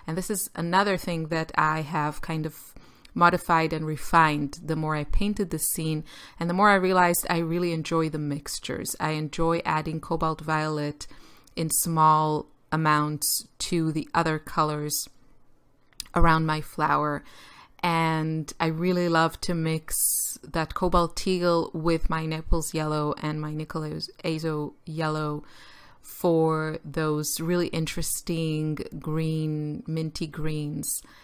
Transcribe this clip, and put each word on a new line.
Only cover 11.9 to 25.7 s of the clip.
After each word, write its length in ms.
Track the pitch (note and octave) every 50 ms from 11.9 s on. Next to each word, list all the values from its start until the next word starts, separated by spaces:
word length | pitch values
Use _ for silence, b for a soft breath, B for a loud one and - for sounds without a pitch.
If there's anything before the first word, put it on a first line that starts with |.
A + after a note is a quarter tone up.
| E3 D#3+ D#3 D#3 D#3 D#3 D#3 D#3 D3+ D#3 - - - _ _ -
amounts 760 | D#3 D#3+ D#3 D#3 D3+ D3 D3+ D3+ D3+ C#3+ - - - - - - _
to 340 | - - - F#3 E3 D#3+ D#3+
the 160 | D3+ D#3 - - -
other 260 | E3+ E3 D#3+ D#3 D3+
colors 680 | - - - E3+ D#3 D3+ D3+ D3+ D3 D3+ - - - - - - - - - - - - - _ _ _ _ _ _ _ _ - - - -
around 320 | E3+ E3+ E3 D#3+ D#3+ D#3+
my 160 | D#3+ D#3 D3+
flower. 600 | D3 - - - D3+ D3+ C#3+ D3 D3 D3 D3 C#3 C#3+ B B B B B B B B B B B
And 680 | - F3 E3 E3 E3 D#3+ D#3+ D#3 D#3 D#3+ D#3+ D#3+ D3 - - -
I 80 | E3
really 420 | D#3+ D#3+ D#3+ F3 F#3 F3+ F3 F3 E3+
love 300 | E3 D#3+ E3 D#3+ - -
to 120 | - - F3
mix 840 | E3 D#3+ D#3+ D#3+ D#3+ - - - - - - - - - - - - -
that 300 | - - E3 D#3 - -
cobalt 420 | - F#3+ F3 F#3 F3 E3+ E3 -
teal 560 | - - G3 F#3 F3 F3 F3 E3+ E3 - - -
with 360 | E3 D#3 E3+ E3 E3 - -
my 160 | E3 D#3+ D#3+
Naples 480 | D#3+ D#3+ D#3+ D#3+ - - D#3+ D3+ - -
yellow 400 | D#3 D#3 D3+ D3+ D3+ D3 D3+ - -
and 180 | - D3+ D#3 D3+
my 140 | D3+ D3+ D3+
Nickel 460 | D3+ D#3 - - D#3+ D#3 D3+ D#3 D#3+ - - - - -
Azo 500 | E3 D#3+ D#3 D#3+ D#3+ D3+ D3+ D3 - - - -
yellow 580 | D#3+ D#3 D#3+ D#3+ D#3 D#3 D#3 D3+ D3+ D3+ D3+ - B B B B B